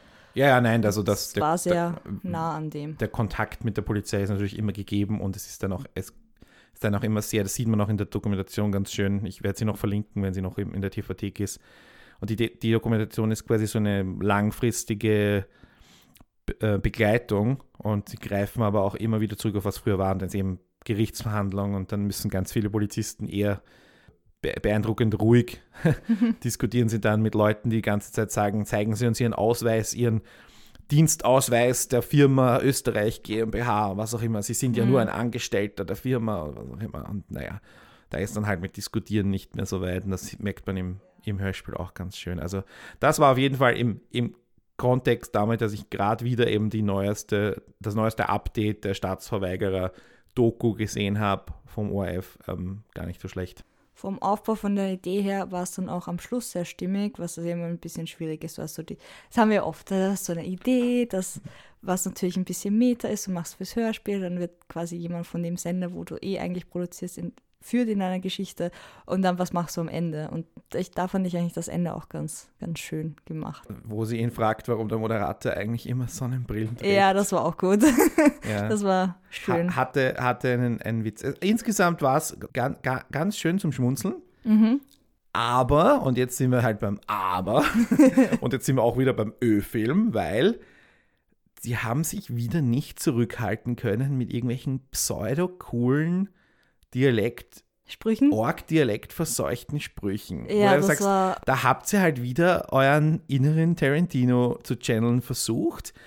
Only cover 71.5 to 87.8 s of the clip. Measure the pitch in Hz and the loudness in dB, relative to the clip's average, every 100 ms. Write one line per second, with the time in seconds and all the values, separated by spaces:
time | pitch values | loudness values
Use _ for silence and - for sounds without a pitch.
71.5 | 170 - 165 170 - - 156 151 - - | -4 -6 -2 -2 -4 -8 -8 -8 -10 -16
72.5 | _ 165 160 - 156 156 147 - 160 - | _ -10 -8 -8 -6 -6 -10 -12 -10 -8
73.5 | - - 104 - 107 113 117 117 - 110 | -10 -14 -14 -8 -4 -2 -2 -2 0 0
74.5 | - - 113 110 110 110 110 95 - 127 | 0 -2 -2 -2 -2 -2 -2 -2 -4 -4
75.5 | - 104 117 - 123 123 - 127 127 120 | -4 -4 -4 -4 -4 -4 -6 -6 -4 -4
76.5 | 107 110 120 196 196 196 190 202 180 147 | -4 -4 -4 0 4 4 4 2 2 0
77.5 | - 185 202 294 240 349 - 294 - - | 0 2 6 6 6 4 6 4 4 -2
78.5 | 202 208 214 202 185 185 175 _ - - | -2 0 0 2 2 2 -4 _ -8 -2
79.5 | 170 175 151 131 143 127 - 127 120 127 | 0 2 0 0 2 2 2 0 0 0
80.5 | 123 123 117 - 113 110 - 127 - 190 | 2 2 0 -2 -2 -2 -4 -6 -2 0
81.5 | 220 - 202 175 170 139 139 - - - | 0 0 2 2 4 2 2 0 -8 -8
82.5 | 131 127 - 127 131 - - 180 - 165 | -4 -4 -4 -4 -4 -4 -4 -2 -2 0
83.5 | 185 165 - 123 135 196 349 - _ 226 | 0 0 0 0 0 -2 -6 -12 _ 4
84.5 | 214 220 277 - - _ _ _ - 117 | 6 6 4 -2 -16 _ _ _ -2 2
85.5 | 123 127 143 - 285 131 123 127 - 127 | 4 6 6 6 6 4 2 0 2 2
86.5 | 127 117 104 104 101 - 104 92 92 92 | 4 2 0 -2 -4 -4 -2 0 0 2
87.5 | 120 294 220 | 2 2 2